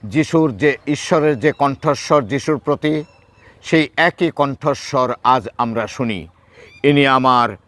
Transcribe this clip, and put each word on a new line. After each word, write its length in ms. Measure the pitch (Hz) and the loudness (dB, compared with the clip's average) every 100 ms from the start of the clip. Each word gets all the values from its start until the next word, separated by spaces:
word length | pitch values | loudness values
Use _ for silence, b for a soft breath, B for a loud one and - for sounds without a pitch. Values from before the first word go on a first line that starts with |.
যিশুর 540 | 107 123 151 165 156 101 | -4 -2 0 2 0 0
যে, 200 | 147 131 - | 0 0 -4
ঈশ্বরের 520 | 143 - 170 151 143 | -6 0 2 2 0
যে 120 | 139 | -2
কণ্ঠস্বর 720 | 135 143 135 156 139 - 151 | 0 -2 0 -2 -4 0 0
যিশুর 340 | 113 135 - 147 | 2 -4 -2 -4
প্রতি, 460 | - 143 156 151 151 _ _ b b b | -2 -2 -2 -2 -6 _ _ b b b
সেই 280 | - 160 147 - | 0 0 0 0
একই 340 | 170 - 170 | 0 2 -4
কণ্ঠস্বর 800 | - 143 131 151 135 - 139 127 101 | 0 -2 -2 -4 -4 -4 -2 -2 -2
আজ 240 | - 127 104 - | 0 0 0 -6
আমরা 300 | 117 113 107 | -4 -2 -6
শুনি, 400 | - 123 98 80 _ B B B B | -6 -6 -6 -10 _ B B B B
"ইনি 240 | 143 143 139 | 2 4 4
আমার 500 | 131 131 123 120 101 | 4 4 2 2 -2